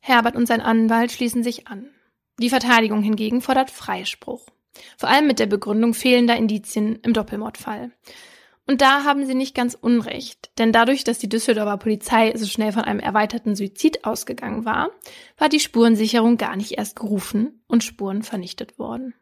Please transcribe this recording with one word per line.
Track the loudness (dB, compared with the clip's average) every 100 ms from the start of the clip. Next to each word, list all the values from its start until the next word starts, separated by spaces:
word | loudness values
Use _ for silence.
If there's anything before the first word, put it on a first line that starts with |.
Herbert | 4 2 2 0
und | 0
sein | 0
Anwalt | 2 2 4 2 0
schließen | -2 -4 -2
sich | -4 -6 -12
an. | -16 -16 _ _ _ _ -4
Die | 0
Verteidigung | 0 4 4 4 0
hingegen | 0 0 0 -2
fordert | 0 0 0
Freispruch. | -6 -10 -8 -8 -10 -12 -14 _ _ _ -20 -20 -8
Vor | 2
allem | 4 4
mit | 2
der | 2
Begründung | 0 0 0 2
fehlender | 2 4 6 6 4
Indizien | 2 -2 -4 -4 -2 -2
im | 0
Doppelmordfall. | 0 0 -8 -10 -12 -12 -10 -12 _ -20 -20 -20 -20 _ _ -2
Und | 4
da | 4 4
haben | 2 0 0
sie |
nicht | -2 -2
ganz | -2 -4
unrecht, | -2 0 0 0 -10 -12 -18 -20 0
denn | 2
dadurch, | 4 4 2
dass | 0 -4
die | -4
Düsseldorfer | -4 0 0 0 -4
Polizei | -2 -4 2 4 4 2
so | -6
schnell | -4 -2
von | -2
einem | -2 -4
erweiterten | -2 0 0 -4 -4
Suizid | -4 -6 0 0 0
ausgegangen | -6 -6 -8 -10 -8 -6
war, | -4 -2 -2 -6 -20 -20 -20 _
war | 2
die | 2
Spurensicherung | 0 4 4 4 2 2 4 2
gar | 0 -6
nicht | -8
erst | -6 -8 -8
gerufen | -6 -4 -4 -4 -4 -6 _
und | 0
Spuren | 0 -8 -6 -6
vernichtet | -6 -8 -10 -12 -14 _
worden. | -10 -8 -10 -14